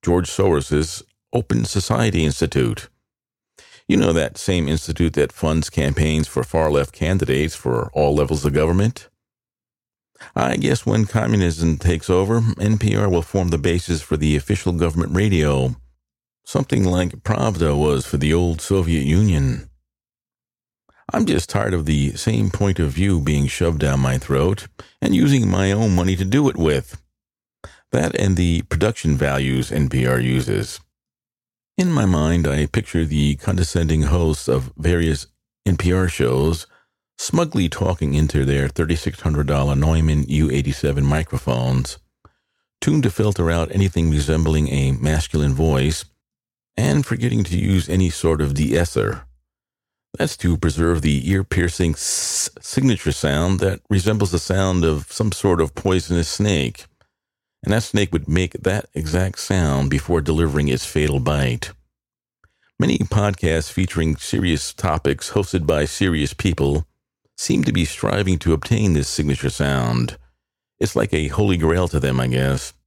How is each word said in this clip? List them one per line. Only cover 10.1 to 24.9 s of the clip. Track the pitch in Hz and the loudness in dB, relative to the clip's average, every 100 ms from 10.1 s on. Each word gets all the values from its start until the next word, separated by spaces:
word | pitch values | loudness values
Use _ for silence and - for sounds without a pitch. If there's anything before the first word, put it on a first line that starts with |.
| _ - - | _ -10 -2
I | 64 - | -2 0
guess | - 127 | 0 0
when | - 107 104 | 0 0 2
communism | 113 117 110 90 80 82 73 | 0 2 2 2 2 0 2
takes | 90 82 - | 0 0 2
over, | 90 98 117 113 - | 2 2 2 0 0
N | 104 107 | 0 2
P | 107 | 2
R | 101 104 | 2 2
will | 87 | 2
form | 80 98 87 | 0 0 0
the | 82 | 0
basis | 71 87 - 82 | 0 0 -2 -4
for | - 78 | -2 0
the | 76 73 | 2 0
official | - 104 - | 0 -2 0
government | 87 85 80 82 | 0 0 0 -2
radio, | - 107 92 76 69 65 62 - _ _ _ _ _ | 0 2 2 2 2 0 -4 -14 _ _ _ _ _
something | - - 139 117 | -6 -4 0 0
like | 95 90 90 - | 2 2 -2 -4
Pravda | - 107 117 90 80 71 | -4 0 0 0 0 2
was | 76 69 - | 2 0 -2
for | 73 | -2
the | 76 | 2
old | 82 87 80 | 2 2 -2
Soviet | - 98 82 80 | 0 0 2 0
Union. | 69 82 107 78 67 65 - _ _ _ _ _ _ _ _ _ _ _ _ _ - | 2 2 4 2 0 -2 -8 _ _ _ _ _ _ _ _ _ _ _ _ _ -4
I'm | - 208 | -2 2
just | - - | 0 0
tired | 101 107 | -2 0
of | 90 76 | 0 0
the | 76 69 | 2 0
same | - - 113 101 | 0 -2 0 0
point | - 101 90 | 2 0 2
of | 78 | 0
view | 69 98 90 | 0 2 2
being | 71 73 69 | 2 2 0
shoved | - 85 78 | 0 0 2
down | 71 67 | 0 2
my | 65 65 | 0 0
throat | - 67 80 104 - _ - | 0 0 2 0 -8 _ -20